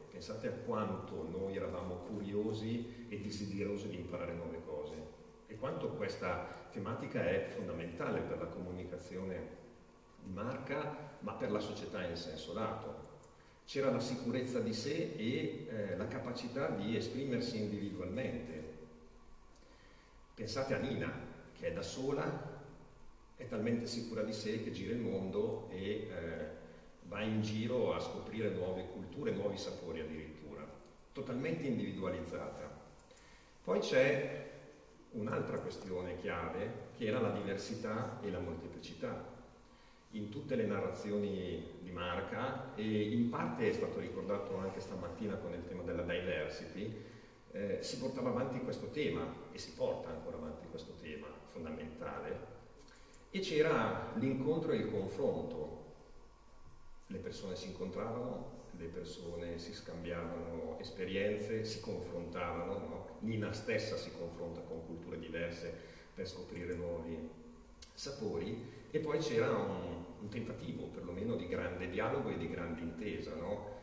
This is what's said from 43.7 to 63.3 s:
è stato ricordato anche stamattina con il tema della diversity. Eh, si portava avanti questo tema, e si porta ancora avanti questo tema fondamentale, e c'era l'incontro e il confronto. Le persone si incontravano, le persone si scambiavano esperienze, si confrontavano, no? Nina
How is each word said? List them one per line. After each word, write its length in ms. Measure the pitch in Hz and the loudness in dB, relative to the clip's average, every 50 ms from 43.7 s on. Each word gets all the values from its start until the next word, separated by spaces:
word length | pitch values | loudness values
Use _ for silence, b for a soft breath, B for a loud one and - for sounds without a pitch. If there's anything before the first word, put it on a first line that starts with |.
è 20 | - | 6
stato 280 | - - - - 101 | 6 4 2 2 0
ricordato 580 | 92 - - - 92 95 101 98 101 - 95 95 | -2 -2 -2 -2 0 2 2 2 2 0 0 0
anche 220 | 95 95 95 101 | 0 0 0 -2
stamattina 560 | - - 98 90 87 85 - - 110 101 95 | -4 -4 -4 -4 -4 -4 -2 -2 0 0 0
con 180 | - - 87 87 | 0 -2 -2 -2
il 100 | 87 - | -2 -4
tema 160 | - 95 90 85 | -4 -4 -4 -2
della 200 | - - - 90 | 0 0 2 2
diversity. 1040 | 87 85 90 90 92 87 - 76 - - - - - - 95 104 117 110 B B B B B B B B B B - - | 2 2 2 2 2 2 2 2 0 -2 -4 -6 -6 -4 -2 -2 -2 -2 B B B B B B B B B B -8 -4
Eh, 260 | 98 101 101 95 - | 0 2 2 2 2
si 180 | - - - - | 0 0 -2 0
portava 300 | - - - - 120 127 | 0 0 0 2 4 4
avanti 320 | 117 123 135 - - - | 4 4 4 4 2 0
questo 280 | - - - - - - | 0 0 -2 -2 -2 -2
tema, 360 | - 151 147 - - - - - - - - - | 0 2 4 4 4 2 0 0 -4 -6 -8 -10
e 60 | - | -8
si 160 | - - - - | -8 -8 -6 -2
porta 380 | - 123 107 - - - - | 0 2 2 2 2 0 -4
ancora 260 | - 113 - - - | -4 -4 -4 -4 -4
avanti 300 | - - 78 78 - - 80 | -4 -4 -4 -6 -6 -8 -8
questo 240 | - - - 85 82 - | -8 -8 -8 -8 -10 -10
tema 260 | - 78 76 - - - 73 73 - | -8 -8 -6 -6 -8 -8 -10 -12 -12
fondamentale, 1120 | - - - 82 78 - - - 78 - - - - - - - - - - - - - - - - - - B B B B B B B B B B | -10 -8 -6 -6 -4 -4 -4 -4 -6 -6 -6 -4 -4 -4 -4 -2 -4 -4 -4 -6 -8 -12 -12 -14 -16 -18 -18 B B B B B B B B B B
e 100 | - 190 | -2 0
c'era 720 | 190 - 160 151 156 160 - 120 113 104 - - - - - | 2 4 8 8 10 10 10 6 6 4 4 2 -2 -2 0
l'incontro 560 | - - 135 123 131 127 143 160 165 - - - | 4 4 4 6 6 6 6 6 6 6 4 4
e 40 | |
il 140 | 107 101 - | 4 4 4
confronto. 840 | 104 98 95 98 - - 135 120 - - - - - - - - - - - - - - - - - - - - - - - - - - - - - - - - - - - | 2 2 2 2 2 4 4 4 4 4 2 -2 -2 -2 -2 -4 -4 -8 -10 -12 -14 -16 -16 -16 -16 -16 -16 -16 -18 -18 -20 -18 -16 -14 -14 -14 -14 -12 -12 -12 -12 -12 -10
Le 120 | - 98 92 | -6 -6 -4
persone 380 | 87 90 - - 104 95 90 | -4 -4 -6 -4 -4 -4 -4
si 120 | 87 90 92 | -4 -4 -6
incontravano, 880 | 87 - 92 92 - 104 104 113 113 123 123 127 - - - - - - - - - | -4 -2 -2 -2 0 0 0 0 0 0 0 -2 -2 -4 -4 -6 -8 -10 -12 -10 -10
le 140 | 87 85 | -8 -6
persone 720 | 85 82 90 87 85 - - 87 85 87 87 85 85 85 85 | -6 -4 -4 -6 -6 -6 -6 -6 -6 -4 -4 -2 -2 -4 -4
si 160 | 85 - - | -4 -6 -6
scambiavano 1040 | - - - - - 85 - - 175 - - - - - - - - - - - - | -8 -6 -6 -6 -4 -2 -2 0 0 0 -2 -2 -2 -4 -4 -4 -2 -2 -2 -4 -4
esperienze, 840 | - - - 98 92 92 92 98 101 104 107 104 - - 113 107 107 | -6 -6 -4 -2 -2 2 2 4 4 4 4 2 2 0 0 2 2
si 160 | - - - | 0 -2 -2
confrontavano, 1000 | - 113 95 87 - - - 87 85 82 - - - - - 85 85 92 98 - | -2 -2 -2 -2 -2 -2 -2 -2 -2 -2 -2 0 0 0 0 0 0 0 0 0
no? 280 | - - - - - - - - | -2 -2 -4 -6 -6 -8 -8 -4
Nina 320 | - 110 | 0 0